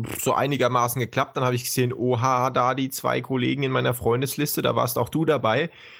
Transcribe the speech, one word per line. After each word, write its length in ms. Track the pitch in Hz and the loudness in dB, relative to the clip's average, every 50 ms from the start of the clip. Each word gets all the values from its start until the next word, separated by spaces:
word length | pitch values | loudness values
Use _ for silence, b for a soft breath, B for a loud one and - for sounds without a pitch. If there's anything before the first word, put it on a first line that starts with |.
| 113 - - - | -6 -6 -8 -4
so 140 | - - 117 | -2 0 2
einigermaßen 680 | - 120 143 143 135 127 120 127 123 120 120 120 135 | 2 2 0 0 2 2 2 2 2 0 0 0 -2
geklappt, 380 | 123 - - 131 139 - - 143 | -4 -2 0 -2 -2 -2 -2 -2
dann 60 | 131 | 0
hab 100 | 127 123 | 0 0
ich 120 | 123 123 | 0 -2
gesehen, 280 | - - 135 127 123 - | -4 -2 0 0 0 0
oha, 560 | - 117 123 127 117 123 131 131 123 123 131 | -2 0 0 0 2 2 2 2 2 2 0
da 240 | 127 131 123 123 131 | 2 2 2 2 2
die 160 | 135 131 131 | 0 -2 -4
zwei 320 | - - - 131 123 131 | -4 -4 -2 0 0 0
Kollegen 400 | 123 - 131 131 123 127 131 139 | -2 -2 -2 0 0 0 0 0
in 100 | 139 131 | -2 0
meiner 220 | 131 127 127 127 120 | 0 0 0 0 0
Freundesliste, 680 | 123 - 120 117 123 135 131 - - 147 147 - - 147 | 0 0 0 0 2 0 -2 -2 -2 -4 -2 -2 0 0
da 120 | 127 117 | 0 2
warst 220 | 117 123 123 - 120 | 2 0 0 0 -2
auch 120 | 120 - | -2 0
du 160 | - 151 160 | 0 0 2
dabei. 440 | 156 151 131 120 - 131 139 160 170 B B B B B B | 2 2 2 2 2 2 2 0 -2 B B B B B B